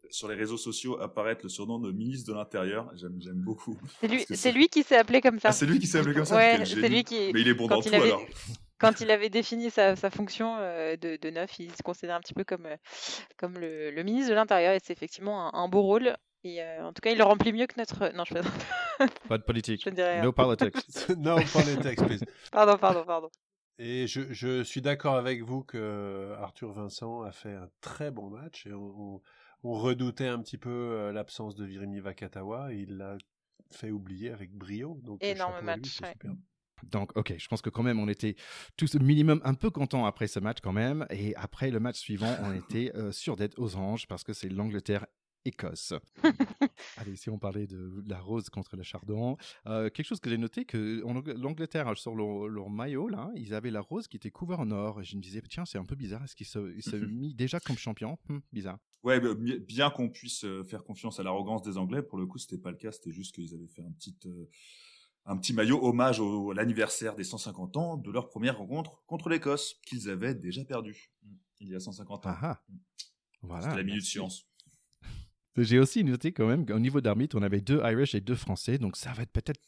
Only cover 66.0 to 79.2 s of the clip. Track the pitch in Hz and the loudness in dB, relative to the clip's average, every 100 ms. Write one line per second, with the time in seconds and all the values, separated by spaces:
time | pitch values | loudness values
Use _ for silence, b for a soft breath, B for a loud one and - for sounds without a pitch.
66 | 131 117 101 104 101 98 113 110 107 - | 4 4 0 0 -2 0 0 2 0 0
67 | 110 101 92 107 110 92 92 139 170 156 | -6 -6 -8 -8 -10 -10 -6 -4 -4 -4
68 | 101 110 - - 120 131 98 147 160 - | -6 -6 -6 -2 -2 -2 -6 -8 -8 -14
69 | _ 170 165 165 143 147 - - - 123 | _ -8 -2 0 0 -2 -4 -10 -12 -10
70 | 101 92 120 120 90 95 131 123 107 104 | -6 -4 -4 -4 -8 -10 -8 -8 -8 -14
71 | - _ 107 95 _ _ 101 92 92 95 | -20 _ -20 -20 _ _ -12 -12 -12 -14
72 | 98 101 98 82 160 131 _ 95 _ - | -14 -10 -8 -6 -6 -8 _ -20 _ -20
73 | - _ _ _ 87 87 90 95 98 104 | -20 _ _ _ -12 -8 -6 -4 -4 -4
74 | - - 185 185 - _ _ _ _ _ | -6 -6 -8 -12 -18 _ _ _ _ _
75 | B B B _ _ - 117 123 135 233 | B B B _ _ 0 6 6 6 4
76 | 160 123 160 - 110 139 123 107 127 143 | 0 0 -2 0 2 2 0 0 2 2
77 | 117 104 147 113 101 101 98 147 117 113 | 2 2 0 0 0 0 2 2 2 2
78 | 143 104 98 123 - - - 135 107 - | 0 0 -2 -4 -4 -4 -2 -2 -2 -4
79 | 127 117 | -8 -8